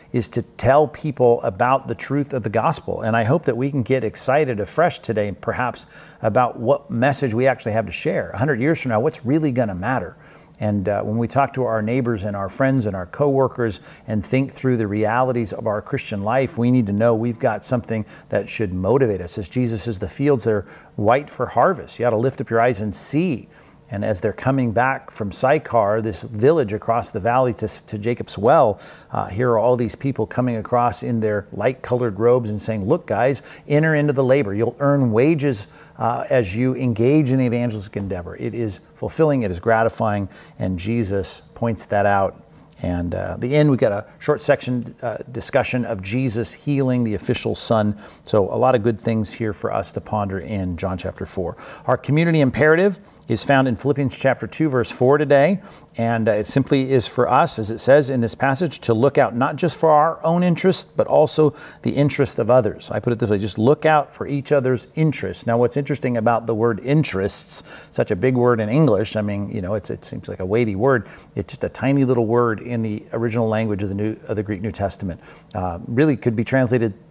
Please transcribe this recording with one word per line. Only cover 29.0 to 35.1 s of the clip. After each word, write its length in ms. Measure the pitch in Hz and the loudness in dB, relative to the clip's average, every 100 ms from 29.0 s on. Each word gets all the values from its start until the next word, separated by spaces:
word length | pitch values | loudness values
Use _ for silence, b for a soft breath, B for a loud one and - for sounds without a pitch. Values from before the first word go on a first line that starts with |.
| - | -8
uh, 160 | - 98 | -6 -4
here 240 | 95 123 | -2 0
are 80 | 113 | 2
all 160 | 117 123 | 2 2
these 180 | 113 | -2
people 320 | - 139 123 107 | -4 -4 -4 -4
coming 300 | - 123 113 | -2 -2 -4
across 480 | - 123 120 - | -2 0 0 -2
in 160 | 127 117 | -4 -2
their 260 | 107 104 - | 0 -2 -4
light-colored 680 | - 117 131 - 123 120 95 | -4 -2 -2 -2 -2 -2 0
robes 300 | 117 127 110 | 2 2 0
and 100 | 104 | -4
saying, 280 | 117 110 95 | -4 -2 0
"Look, 180 | 175 - | -2 0
guys, 380 | 104 127 135 B B - | 0 0 0 B B -2
enter 260 | 147 160 | 2 2
into 180 | 151 147 | 2 2
the 120 | 135 | 2
labor. 320 | 127 143 104 101 | 4 2 2 0
You'll 200 | 117 - | -2 0
earn 320 | 143 143 127 | 2 2 4